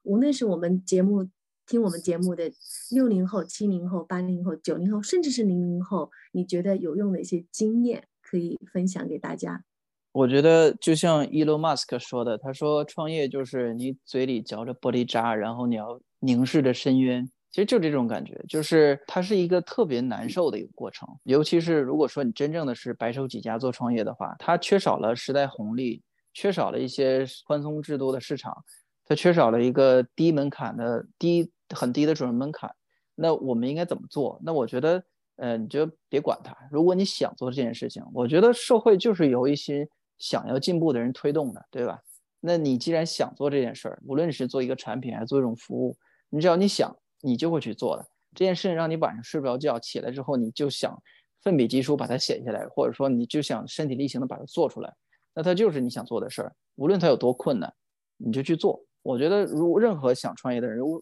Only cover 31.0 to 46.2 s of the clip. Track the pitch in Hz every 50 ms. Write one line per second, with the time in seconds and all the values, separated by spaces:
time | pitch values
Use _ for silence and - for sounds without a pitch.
31 | - - _ - - 170 170 170 165 165 _ _ _ - - - 143 123 123 143
32 | 147 156 156 147 139 123 117 123 135 147 156 - - 104 - _ _ _ _ _
33 | _ _ _ - 156 165 156 - - 131 123 117 120 131 147 165 175 170 - -
34 | 104 - - 151 131 - - - - 165 165 147 117 113 - 123 143 160 175 185
35 | 180 _ _ _ _ _ _ - 131 120 117 113 110 98 - 143 156 160 - _
36 | _ _ - 139 151 - 113 - - - - - 123 135 147 147 165 180 185 185
37 | 202 190 - - 139 - - - 131 127 123 139 127 117 120 - - - - -
38 | - - - 120 123 120 147 170 208 240 240 240 - - 254 220 - 233 208 185
39 | 196 240 202 175 165 139 123 123 123 139 147 143 - - 143 143 147 151 _ _
40 | _ _ _ - - - - 123 - 110 123 139 143 190 180 165 165 160 127 120
41 | 117 123 131 - - 147 147 160 147 123 - - - _ - 131 123 110 - -
42 | _ _ - - _ _ _ _ - 165 175 170 156 139 127 120 - 170 165 160
43 | 165 165 - - 131 - - - 143 143 139 139 127 117 113 - - 113 - -
44 | - - 131 147 170 170 143 - 131 123 - 135 127 123 131 127 - 120 110 131
45 | 127 123 110 107 113 113 135 139 131 117 117 120 - - 127 123 127 123 - _
46 | _ _ _ _